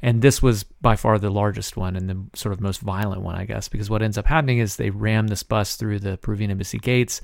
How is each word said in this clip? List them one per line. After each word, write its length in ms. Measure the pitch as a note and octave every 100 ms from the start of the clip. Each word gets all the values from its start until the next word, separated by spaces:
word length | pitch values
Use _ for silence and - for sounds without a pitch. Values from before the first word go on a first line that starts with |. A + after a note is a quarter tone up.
And 200 | B2 A#2
this 200 | C3 C3
was 220 | C3+ A2
by 320 | G2+ - A#2+ A2
far 220 | A2+ G#2+
the 120 | G#2
largest 460 | G2 G#2 G2+ G2 -
one 180 | F#2
and 140 | F#2 F#2
the 160 | F#2 F#2+
sort 180 | - A2
of 80 | G2
most 200 | G2 F#2
violent 400 | - F#2+ G#2 F#2+
one, 140 | F#2
I 100 | F2
guess, 240 | G2 G#2+ -
because 220 | - G2+
what 120 | G#2+
ends 140 | A2 G#2
up 100 | G2+
happening 320 | D#3+ C#3+ B2
is 180 | A2 -
they 140 | A2
ram 380 | G2 G#2+ A2 G#2+
this 140 | G2+
bus 340 | - A2 G2+ -
through 220 | A2+ G#2
the 180 | G2 F#2+
Peruvian 340 | - G#2 G#2
embassy 280 | G2 G2+ A2
gates. 420 | G#2 B2 A#2+ -